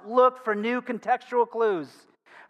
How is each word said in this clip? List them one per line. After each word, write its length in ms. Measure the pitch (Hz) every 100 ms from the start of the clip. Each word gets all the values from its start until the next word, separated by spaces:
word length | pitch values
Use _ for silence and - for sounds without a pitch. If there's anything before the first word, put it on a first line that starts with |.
| 202
look 380 | 247 254 254
for 100 | 220
new 260 | 208 226 247
contextual 680 | 247 220 - 247 - 247 226
clues, 400 | 226 226 180 135 - _ _ _ -